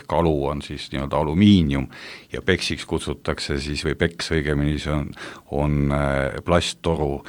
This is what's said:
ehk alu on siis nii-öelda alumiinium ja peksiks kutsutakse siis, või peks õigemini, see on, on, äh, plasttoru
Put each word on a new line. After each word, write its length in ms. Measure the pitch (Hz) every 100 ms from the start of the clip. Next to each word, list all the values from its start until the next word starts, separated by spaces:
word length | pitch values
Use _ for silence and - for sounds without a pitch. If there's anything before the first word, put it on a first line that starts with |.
ehk 160 | - 78
alu 160 | 85 76 69
on 140 | 73 -
siis 220 | 73 -
nii-öelda 320 | 67 69 71
alumiinium 640 | 78 82 104 98 76 69 64 - - - -
ja 100 | 62
peksiks 460 | 78 90 - 78 -
kutsutakse 680 | 80 - 71 - 76 - 71
siis, 240 | 71 73 80
või 80 | 69
peks 360 | 85 - -
õigemini, 400 | 80 73 71 73 76
see 140 | 76 76
on, 120 | 73 - - - - 71
on, 160 | 73 73 71
äh, 480 | 71 69 69 67 -
plasttoru 760 | - 85 - - 85 80 73 71